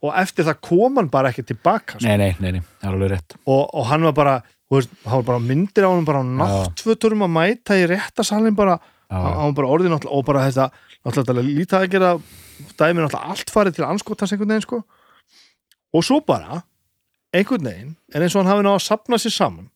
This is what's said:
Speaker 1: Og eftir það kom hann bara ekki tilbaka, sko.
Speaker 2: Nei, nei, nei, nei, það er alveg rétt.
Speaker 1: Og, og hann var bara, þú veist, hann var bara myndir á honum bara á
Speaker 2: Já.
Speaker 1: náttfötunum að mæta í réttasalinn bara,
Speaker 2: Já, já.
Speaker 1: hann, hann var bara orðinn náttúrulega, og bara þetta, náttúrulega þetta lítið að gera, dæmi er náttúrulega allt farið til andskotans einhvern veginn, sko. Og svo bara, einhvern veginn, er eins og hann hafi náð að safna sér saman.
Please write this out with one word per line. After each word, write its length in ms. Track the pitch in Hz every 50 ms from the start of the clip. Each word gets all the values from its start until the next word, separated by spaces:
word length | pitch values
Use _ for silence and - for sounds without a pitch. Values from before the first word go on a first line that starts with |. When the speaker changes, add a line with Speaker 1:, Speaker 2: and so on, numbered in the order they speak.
| -
Speaker 1:
Og 120 | 147 147
eftir 300 | - 190 185 - - 160
það 160 | 160 151 -
kom 360 | - - 170 175 220 254 269
hann 120 | 277 208 143
bara 220 | - 139 135 135 120
ekki 120 | - 123
tilbaka, 540 | - 123 - _ 170 196 220 - - - 110
sko. 80 | 117
Speaker 2:
Nei, 100 | 117 104
nei, 200 | 101 101 98 90 85
nei, 120 | 95 92 90
nei, 100 | 90 85 - _ _
það 60 | - 101
er 60 | 98
alveg 160 | 95 98 95
rétt. 260 | 98 90 - _ - - _ -
Speaker 1:
Og, 180 | 135 135 143 - -
og 120 | 160 139
hann 160 | 113 143 156 165
var 80 | 160 147
bara, 240 | 147 147 143 135 123 113 _ _ _ _ _
þú 80 | 135 135
veist, 120 | 127 127 - _ _
hann 120 | - 120 131 123
var 20 | 123 123
bara 40 | 120 117
myndir 400 | 120 131 147 185 208 _ - 196
á 80 | 185
honum 140 | 185 175 165
bara 160 | 156 151 139 131
á 20 |
Speaker 2:
Já. 140 | 127 127 131
Speaker 1:
náttfötunum 880 | 139 101 98 98 95 90 85 - - 226 226 220 - 220 214 214 208
að 80 | 180 165
mæta 400 | 160 165 185 226 254 _ - 202
í 120 | 190 180 165
réttasalinn 640 | 175 190 - - _ - 226 - 214 208 220 226 214
bara, 240 | 202 208 196 175 160 - _ _ _ _ _
Speaker 2:
Já, 60 | 98 92
já. 40 | 90
Speaker 1:
hann, 100 | - -
hann 160 | - 151 147
var 80 | 143 143
bara 100 | 143 127 139
orðinn 160 | 165 185 180
náttúrulega, 240 | 165 151 - 139 -
og 100 | 139 131
bara 220 | - 143 139 131
þetta, 240 | 135 127 131 131 131 _ - _ _ - _ _
náttúrulega 240 | 127 117 147 131 127
þetta 160 | 127 123 123
lítið 340 | 135 147 143 180 - - 190
að 120 | 190 185 180
gera, 180 | 190 185 180 175 165 - - - - - - - - 147 - - -
dæmi 180 | 156 156 175 170
er 60 | 160
náttúrulega 280 | 147 - - - 156 185
allt 160 | - - - -
farið 220 | 214 208 190 160
til 80 | - 156
andskotans 480 | 127 165 208 - - 214 - 208 190 208
einhvern 160 | 202 208 208 220
veginn, 100 | 220 208
sko. 140 | - - 240 214 _ _ _ _ _ _ _ _ _ _ _ _ _ _ _ _ _ _ _ _ _ _
Og 100 | 156 165
svo 160 | - 254 302 302
bara, 380 | - 143 110 80 82 123 175 - _ _ _ _ _ _ _ _ _ _ _ _ _ -
einhvern 320 | 175 202 - 269 233 151
veginn, 240 | 120 95 85 104 135 160 _ _ _ -
er 100 | 147 170
eins 100 | 180 170
og 80 | 202 190
hann 80 | 185 196
hafi 120 | 208 202
náð 140 | 202 202 190
að 80 | -
safna 320 | - 214 220 _ - 240 226
sér 140 | - 233 214
saman. 320 | - 196 131 90 82 - - _